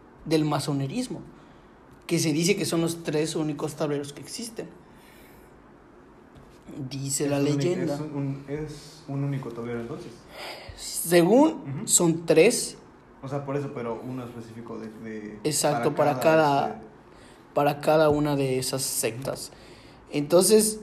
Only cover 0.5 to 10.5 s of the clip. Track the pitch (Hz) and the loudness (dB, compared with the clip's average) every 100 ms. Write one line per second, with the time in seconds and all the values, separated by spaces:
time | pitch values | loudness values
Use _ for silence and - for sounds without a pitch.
0.5 | 147 156 139 135 220 254 147 - - - | 0 -2 -2 -2 -4 -6 -8 -14 -20 -20
1.5 | - - - - - - 165 156 147 175 | -20 -20 -20 -20 -16 -2 0 2 2 2
2.5 | 202 156 165 165 170 - 151 156 170 151 | 0 0 0 0 -2 -2 -2 0 -2 -2
3.5 | 147 156 - 156 143 143 - - - 233 | -4 -6 -4 -2 -2 -6 -12 -14 -12 -10
4.5 | - 165 - - - - - - - - | -10 -12 -14 -20 -20 -20 -20 -20 -20 -20
5.5 | - - - - - - - - - - | -20 -20 -20 -20 -20 -20 -20 -20 -20 -20
6.5 | - - - 127 135 135 - 147 143 143 | -20 -18 -14 -10 -8 -4 -2 0 0 0
7.5 | 143 175 180 165 143 151 143 139 139 - | 2 0 0 -2 -4 -6 -6 -6 -6 -8
8.5 | 147 151 - - - - 139 139 135 117 | -8 -8 -12 -18 -16 -8 -4 -4 -4 -6
9.5 | 117 120 117 117 165 - - - - - | -8 -8 -6 -8 -10 -14 -18 -20 -16 -14